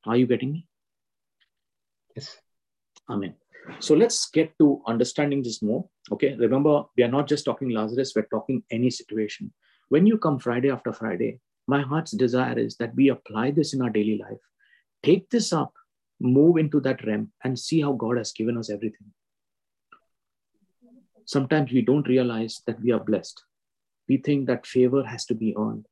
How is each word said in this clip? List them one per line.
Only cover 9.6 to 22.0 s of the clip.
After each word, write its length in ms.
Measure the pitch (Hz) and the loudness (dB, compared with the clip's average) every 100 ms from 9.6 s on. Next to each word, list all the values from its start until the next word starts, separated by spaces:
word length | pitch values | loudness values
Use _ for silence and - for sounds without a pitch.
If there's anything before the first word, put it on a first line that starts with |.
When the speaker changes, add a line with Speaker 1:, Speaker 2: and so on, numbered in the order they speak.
| _ _ _ | _ _ _
Speaker 1:
When 180 | 147 208 | 4 6
you 120 | 220 | 4
come 200 | 165 135 | 0 0
Friday 320 | 123 120 135 | -2 0 0
after 220 | 123 117 | -2 -6
Friday, 460 | 107 110 90 117 110 _ _ - | -6 -6 -4 -4 -6 _ _ -2
my 120 | 143 | -2
heart's 300 | 135 156 165 | 0 -4 -4
desire 480 | 214 123 127 127 120 | 0 0 2 -2 -2
is 180 | 113 - | -4 -4
that 160 | 117 123 | -6 2
we 120 | 139 | 2
apply 440 | 123 - 107 127 | 2 -6 -4 0
this 200 | 147 147 | 0 -2
in 100 | 135 | -2
our 80 | 123 | -2
daily 280 | 107 104 104 | 0 0 -2
life. 220 | - - _ _ _ _ _ _ | -6 -16 _ _ _ _ _ _
Take 260 | - 185 - | 2 2 2
this 220 | 240 - | -2 0
up, 200 | 160 135 _ _ _ _ _ | -2 -4 _ _ _ _ _
move 360 | 127 131 160 165 | 2 6 6 6
into 240 | 151 147 | 2 0
that 240 | 135 127 110 | 0 -4 -4
realm, 240 | 107 107 _ | -4 -4 _
and 140 | 127 127 | -6 -6
see 220 | - 165 | -2 0
how 100 | 143 | 0
God 260 | 123 113 120 | -2 -2 -2
has 140 | 110 | -4
given 240 | - 113 120 | -4 -4 -4
us 140 | 107 | -6
everything. 420 | 104 110 - 104 _ _ _ _ _ _ _ _ - _ _ _ _ _ _ _ _ 240 - _ _ | -6 -6 -8 -20 _ _ _ _ _ _ _ _ -20 _ _ _ _ _ _ _ _ _ -20 _ _
Sometimes 460 | - 143 131 156 131 | -6 -4 0 0 2
we 100 | 127 | 0
don't 260 | 113 147 | 2 2